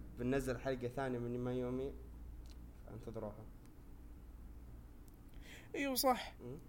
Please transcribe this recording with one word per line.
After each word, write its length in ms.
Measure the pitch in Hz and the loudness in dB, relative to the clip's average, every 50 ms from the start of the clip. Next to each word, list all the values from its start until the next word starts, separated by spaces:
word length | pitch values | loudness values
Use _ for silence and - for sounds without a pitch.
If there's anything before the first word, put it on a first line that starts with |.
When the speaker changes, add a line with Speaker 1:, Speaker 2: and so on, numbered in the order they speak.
| - - - - | -6 -6 -2 2
Speaker 1:
بننزل 400 | 120 123 131 139 127 131 120 117 | 4 6 6 6 6 4 2 2
حلقة 300 | - 135 135 123 120 120 | 2 2 2 2 2 0
ثانية 300 | - 135 135 131 123 120 | 2 2 4 4 4 2
من 260 | 120 120 123 123 123 | 2 2 2 2 2
مايومي. 500 | 123 123 127 123 123 127 127 131 143 - - - - - - - - - - - - - - - - - - - | 4 4 4 4 2 2 2 2 0 -2 -4 -8 -10 -8 -8 -8 -8 -8 -8 -8 -8 -10 -10 -10 -10 -10 -10 -10
فانتظروها. 580 | - - 110 - 117 107 110 107 107 107 110 107 - - - - - - - - - - - - - - - - - - - - - - - - - - - - - - - - - - - - - - - - - - - - - - | -8 -8 -6 -6 -4 -2 -2 -2 -2 -2 -6 -8 -10 -10 -12 -12 -12 -12 -12 -12 -12 -10 -10 -10 -10 -10 -10 -10 -10 -10 -10 -10 -10 -10 -10 -10 -10 -10 -10 -10 -12 -12 -12 -12 -12 -14 -12 -12 -12 -10 -10 -10 -10 -10 -10 -8 -4 0
Speaker 2:
أيوة، 200 | 320 277 277 262 | 2 4 4 6
صح. 400 | 247 - 262 247 - - - - - | 8 8 8 8 8 4 -2 -6 -6
Speaker 1:
مم. 180 | - 120 135 160 - | -6 -6 -6 -6 -8